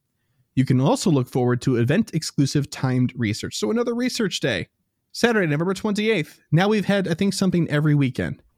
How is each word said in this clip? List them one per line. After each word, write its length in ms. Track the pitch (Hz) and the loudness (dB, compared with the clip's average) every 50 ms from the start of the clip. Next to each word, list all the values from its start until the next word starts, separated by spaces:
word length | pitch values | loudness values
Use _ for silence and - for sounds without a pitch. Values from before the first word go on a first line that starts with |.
| _ _ _ _ _ _ _ _ _ _ _ | _ _ _ _ _ _ _ _ _ _ _
You 100 | 131 131 | 0 0
can 160 | - 135 127 | 2 2 2
also 300 | 131 147 262 262 - 196 | 2 2 0 0 0 2
look 160 | 156 135 123 | 2 2 0
forward 340 | - - 135 123 123 123 123 - | 0 -2 0 0 2 0 0 0
to 160 | 143 131 113 | 0 0 2
event-exclusive 920 | 120 120 147 208 226 - - 165 - - - - 143 131 - 151 135 - | 2 2 2 0 0 -2 -4 -6 -6 -4 -2 0 0 0 0 -2 -2 -2
timed 420 | - - - 131 127 127 127 120 - | -4 -4 -2 -2 0 0 0 0 -2
research. 400 | - 120 101 107 - - 120 - | -2 -4 -4 -4 -4 -8 -10 -8
So 160 | - - 214 214 | -6 -4 -2 -2
another 200 | 233 240 240 233 | -2 -2 -2 -4
research 460 | 233 247 254 - - 233 180 - - | -4 -4 -4 -2 -2 -4 -4 -4 -4
day. 300 | - 143 113 85 - - _ _ _ _ _ _ _ _ | -2 -2 -2 -4 -6 -8 _ _ _ _ _ _ _ _
Saturday, 380 | - - - 240 233 214 185 160 | -4 0 0 2 2 2 0 0
November 260 | 143 147 170 185 190 | 0 -2 -2 -2 -4
twenty-eighth. 640 | 190 - 220 208 208 208 220 220 190 - - - - _ _ - | -4 -4 -4 -2 -2 0 0 0 0 -2 -4 -10 -18 _ _ 2
Now 160 | 160 190 208 | 2 4 4
we've 160 | 220 214 185 | 2 2 0
had, 240 | - 202 202 190 185 | 0 0 0 0 -2
I 60 | 156 | -2
think, 200 | - 196 202 190 | 0 0 0 0
something 340 | - 202 185 180 175 165 - | 0 0 2 2 2 0 0
every 260 | - 147 151 151 147 | 0 0 2 4 4
weekend 440 | 147 139 123 127 - 90 73 - - _ _ _ | 4 2 0 0 -2 -4 -6 -6 -10 _ _ _